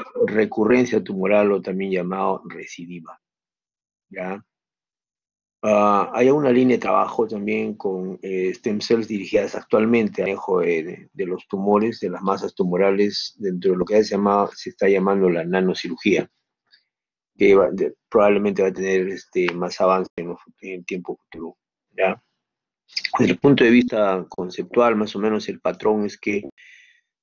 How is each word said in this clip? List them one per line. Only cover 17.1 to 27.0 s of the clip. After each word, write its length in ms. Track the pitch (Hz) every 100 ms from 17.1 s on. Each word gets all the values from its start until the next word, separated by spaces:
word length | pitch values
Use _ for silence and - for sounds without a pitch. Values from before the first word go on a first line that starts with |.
| _ _ _
que 200 | 101 98
va, 160 | 87
de, 240 | 95 78 - _
probablemente 520 | 113 104 104 104 98
va 60 | 95
a 60 |
tener, 340 | 95 95 95 92
este, 420 | 92 - 92 90
más 280 | 87 90 -
avance 300 | 92 95 92 -
en, 100 | 85
los, 120 | 87 - _
en 240 | - 92 90
tiempo 320 | 92 87 80
futuro, 400 | _ 82 82 - _ _ _ -
¿ya? 240 | 95 - _ _ _ _ _ _ _ - - -
Desde 140 | 113
el 80 | 92
punto 240 | 143 135
de 80 | 123
vista 520 | 120 123 110 101 92 85
conceptual, 680 | - 90 90 90 - 120 110
más 200 | 104 104
o 40 |
menos 300 | 107 107 104
el 100 | 92
patrón 460 | - 92 107 107 104
es 140 | -
que 240 | - 104 - - - - _ _